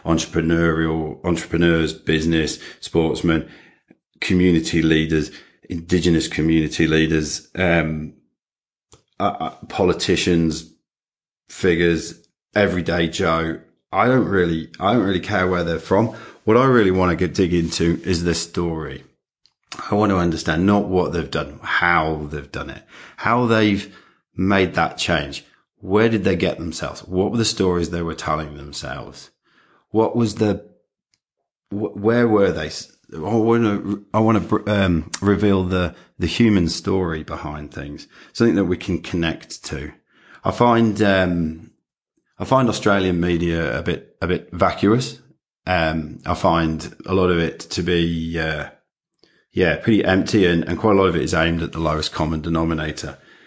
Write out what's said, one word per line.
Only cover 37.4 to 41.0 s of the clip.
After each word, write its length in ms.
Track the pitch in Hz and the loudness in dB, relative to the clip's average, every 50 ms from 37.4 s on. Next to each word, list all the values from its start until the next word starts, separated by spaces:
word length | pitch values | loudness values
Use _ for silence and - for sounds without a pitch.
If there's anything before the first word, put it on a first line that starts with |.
| - 73 76 76 76 71 - | -10 -10 -10 -10 -12 -12 -12
things, 360 | 76 71 71 73 71 - - _ - - - - | -12 -12 -12 -12 -14 -16 -20 _ -20 -20 -14 -2
something 220 | - 117 117 80 | 0 2 2 4
that 100 | 98 95 | 2 2
we 100 | 85 90 | 0 -2
can 240 | 85 - - 90 78 | -4 -2 -4 -4 -4
connect 640 | - - - 87 82 80 78 - - - - - - | -4 -4 -2 -2 0 -2 -2 -4 -8 -14 -16 -14 -12
to. 260 | - 78 67 73 73 - _ _ _ _ _ _ - - - - | -10 -10 -10 -10 -12 -14 _ _ _ _ _ _ -20 -20 -6 -4
I 60 | 135 | -4
find, 500 | - - 120 120 117 117 117 110 101 101 | 0 2 2 4 4 4 4 2 2 2